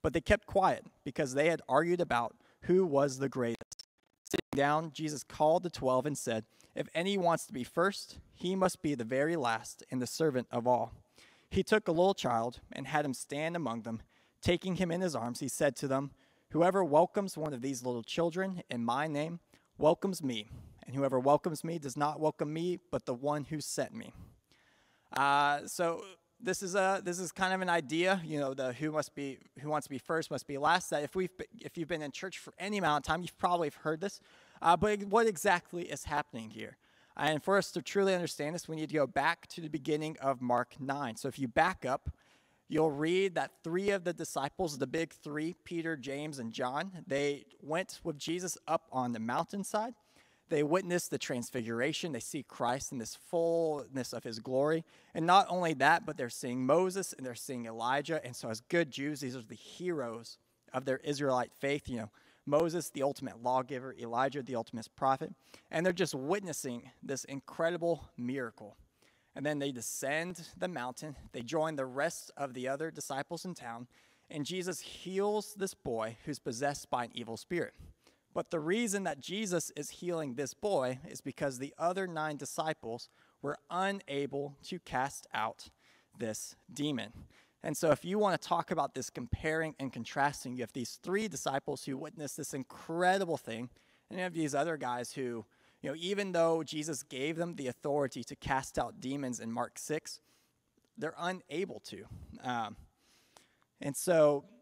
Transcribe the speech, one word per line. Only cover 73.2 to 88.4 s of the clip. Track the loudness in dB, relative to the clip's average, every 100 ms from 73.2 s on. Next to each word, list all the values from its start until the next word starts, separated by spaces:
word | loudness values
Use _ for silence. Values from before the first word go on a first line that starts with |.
| -4 -8 -8
in |
town. | -10 -12 -12 -14 _ _ _ _
And | -6 -4
Jesus | -4 -4 -6
heals | -10 -12 -6 0 0 0 -4
this | -6 -6
boy | -6 -4 -2 -4 -6 -10
who's | -8
possessed | -6 -2 -2 -2 -4
by | -4 -4
an |
evil | -8 -8 -10
spirit. | -4 -4 -4 -8 -20 -20 _ _ _
But | -6 -2
the | -2
reason | 2 2 2 0
that | -2 -4
Jesus | -6 -4 0 0 -2 -8
is | -10
healing | -6 -4 -2 -2 -4
this | -6
boy | -2 2 2 2 -2 -8
is | -10
because | -10 -4 -4 -4
the | -10 -2
other | 0 0 -4
nine | -2 -4 -4
disciples | -6 -2 -2 -2 -6 -8 -10 _ _ _
were | -6 -6 _
unable | -2 0 -2 -4 -4 -2 -4 -8 -12 -10
to | -10
cast | -2 0 0 -4 -6
out | -4 -4 -6 -20 _ _ _ _ -8
this | -6 -6 -10 -16 -14
demon. | -4 -2 -2 -6 -12 -20 -20 _ _
And | -6 0
so | 4
if | 4 2
you | 2
want | 2 2